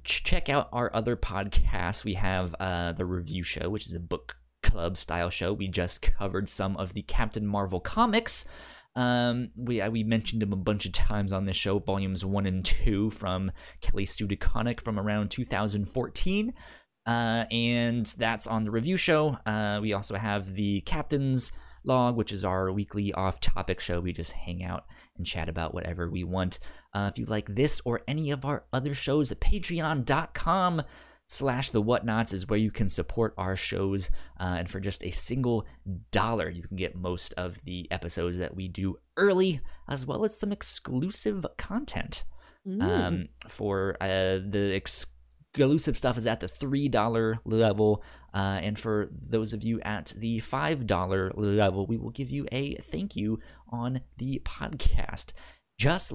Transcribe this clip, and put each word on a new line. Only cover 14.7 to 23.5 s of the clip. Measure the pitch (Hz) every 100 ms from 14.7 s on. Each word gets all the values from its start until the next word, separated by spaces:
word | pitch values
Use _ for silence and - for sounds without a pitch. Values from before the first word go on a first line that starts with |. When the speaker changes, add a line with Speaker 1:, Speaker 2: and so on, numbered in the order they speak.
| 117
Speaker 1:
from | - 107
around | 104 104 104
two | -
thousand | 120 95 107 104 101
fourteen. | - - - - 196 220 - - - _ _ -
Uh, | 117 117 113 113
and | 117 117 120 120 120 107 -
that's | 113 110 -
on | 113
the | 110
review | 113 139 185
show. | - 156 156 131 -
Uh, | 107 104 104
we | 107
also | 98 101 101
have | 110 101 98
the | 95 101 101
Captain's | - 156 143 147 135 131 - - - -
Log, | - 127 123
which | 117 104
is | 101
our | 95 92 95
weekly | 98 98 104 101
off-topic | - 95 - -